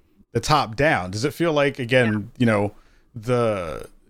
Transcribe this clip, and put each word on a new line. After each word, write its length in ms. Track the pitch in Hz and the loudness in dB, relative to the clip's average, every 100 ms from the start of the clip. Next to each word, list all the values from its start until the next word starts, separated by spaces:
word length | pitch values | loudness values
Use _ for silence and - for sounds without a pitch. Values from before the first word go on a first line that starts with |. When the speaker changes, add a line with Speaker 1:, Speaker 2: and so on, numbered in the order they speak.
| _ _ _ | _ _ _
Speaker 1:
the 80 | 117 | -4
top 340 | - 151 110 | 0 0 0
down. 380 | 110 151 120 92 | 0 0 0 -2
Does 120 | 107 | -4
it 100 | 139 | -6
feel 180 | - 170 | -2 0
like, 260 | 147 139 139 | 2 0 -2
again, 340 | 120 127 113 | 0 2 2
Speaker 2:
Yeah. 80 | 107 101 - | 0 -4 0
Speaker 1:
you 80 | 117 | 2
know, 280 | 104 101 - _ _ _ | 2 0 -6 _ _ _
the, 760 | 120 107 123 113 101 85 57 - - | -10 -2 0 2 -2 -6 -10 -14 -20